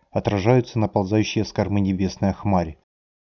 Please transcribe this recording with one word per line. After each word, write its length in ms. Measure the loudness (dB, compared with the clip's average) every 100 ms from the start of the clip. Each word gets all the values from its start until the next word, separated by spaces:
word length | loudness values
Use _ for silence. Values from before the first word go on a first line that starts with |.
| _
отражаются 680 | -4 0 2 4 4 2 -2
наползающие 640 | 0 0 2 0 0 -2
с 120 | -2
кормы 260 | -2 0 0
небесная 540 | 0 0 -2 -2 -2
хмарь. 420 | -2 0 0 0 -8 _ _ _ _